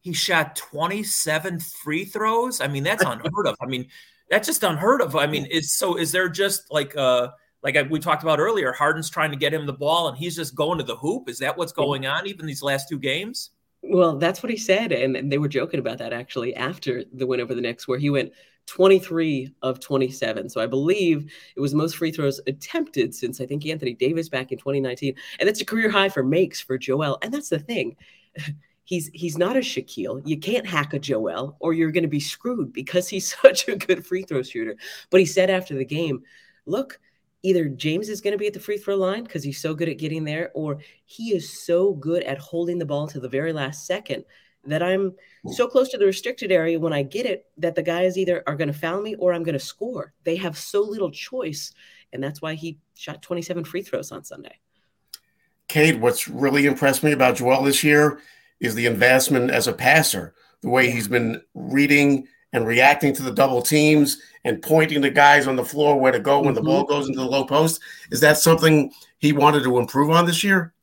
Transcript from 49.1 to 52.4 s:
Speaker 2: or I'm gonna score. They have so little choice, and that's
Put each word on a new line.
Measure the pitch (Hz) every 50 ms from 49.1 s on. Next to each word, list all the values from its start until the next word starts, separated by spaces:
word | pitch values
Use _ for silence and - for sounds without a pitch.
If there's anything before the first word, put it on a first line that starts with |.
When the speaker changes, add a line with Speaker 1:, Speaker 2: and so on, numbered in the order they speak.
| 208
Speaker 2:
or | - 175 180 175
I'm | 170 165
gonna | 165 151 135
score. | - - - _ 202 240 254 170 - - _ _ _
They | 170 165
have | 180 190 175 156
so | - - - - 202 208
little | 214 208 220 196 165
choice, | 143 - - - - 254 240 160 147 147 - - _ _ - - _ - _ _ -
and | 127 139
that's | 143 151 147